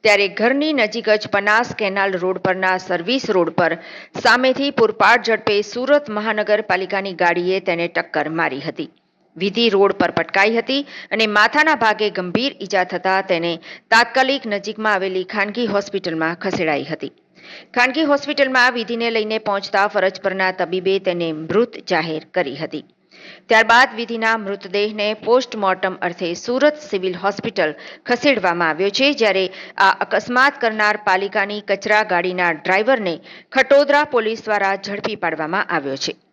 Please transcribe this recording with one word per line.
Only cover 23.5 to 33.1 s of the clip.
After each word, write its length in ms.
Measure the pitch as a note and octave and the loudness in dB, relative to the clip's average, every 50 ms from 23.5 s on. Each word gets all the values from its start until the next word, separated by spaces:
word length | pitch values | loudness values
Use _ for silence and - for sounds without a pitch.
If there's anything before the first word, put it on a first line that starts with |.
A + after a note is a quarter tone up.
| A3+ A3 A3+ G#3+ A#3 A#3+ C4 C#4 A3+ | 4 4 6 6 6 6 6 4 2
વિધિના 400 | G#3+ A#3 A3 A#3 A3+ A3 A3+ A3+ | -8 -8 -6 -4 -2 0 0 0
મૃતદેહને 800 | A3+ G#3 F#3+ G3+ G3 - F#3+ F3 G3+ G#3 G#3+ G#3+ G#3+ G#3 G#3+ A3 | 0 -2 -6 -8 -8 -10 -6 -2 -2 -2 -2 -2 -2 -2 -2 -2
પોસ્ટમોર્ટમ 800 | A3 - G#3+ A#3 B3+ B3 - - A3 G3+ F#3+ F#3 F#3 - F#3+ F#3 - | -4 0 2 2 2 2 0 -6 -2 0 0 0 0 -2 -4 -4 -2
અર્થે 320 | - F3 E3+ - F#3 E3+ F3 | -6 -6 -4 -4 -6 -6 -6
સુરત 400 | F3 - - A#3+ C4 C4+ D4+ D4+ | -6 -6 -4 0 4 4 2 2
સિવિલ 400 | D4+ - - - G3 F3+ F#3+ F3+ | 0 -10 -6 -6 -4 -4 -4 -6
હોસ્પિટલ 600 | F3 F3+ - - - - A#3 - - E3+ D3+ D3 - - - - - _ | -2 -2 -2 -2 -2 -8 -6 -2 0 0 0 0 -6 -14 -20 -20 -18 _
ખસેડવામાં 600 | - A#3+ A#3+ - D4 C4+ G#3+ F3 F3+ E3+ F3 F3 D#3+ | -2 -2 2 2 2 2 4 2 0 0 2 0 0
આવ્યો 200 | D#3 D3+ F#3+ G3+ | 0 0 -2 -2
છે, 240 | G3 - C4+ C#4+ | 0 2 2 2
જ્યારે 380 | D4 C#4 A3+ G#3 F#3 F#3+ F#3+ F3+ - - - - - | 2 2 2 2 2 2 0 -2 -4 -12 -18 -14 0
આ 140 | - G3 F#3+ - - | 2 4 4 4 2
અકસ્માત 600 | G#3 - - G3 - A#3 B3 B3 C4 C#4+ C#4 - | -2 -2 -2 -2 -2 0 2 4 4 4 2 0
કરનાર 360 | - A3+ A3 G#3+ G#3+ G#3 G#3+ | -2 -2 0 2 2 2 2
પાલિકાની 640 | G#3 G#3 G3+ F#3 F#3+ G3 G3+ G3 A3 G3 G3+ G#3 G#3 | 0 2 2 2 2 0 -2 -2 -2 -2 -2 -4 -10
કચરા 420 | G#3 - G3+ G3 - - G#3+ G#3+ | -4 -4 -4 -4 0 2 2 2
ગાડીના 480 | G#3+ - F#3 F3 F3 F3+ F3+ F3+ F3+ F3 | 4 2 0 0 0 -2 -2 0 0 0
ડ્રાઈવરને 680 | E3 D3 D3 F#3 F#3 G3 G#3+ A3+ C4+ A#3+ G#3 F3+ | 0 -2 -2 0 0 2 2 2 0 0 0 -4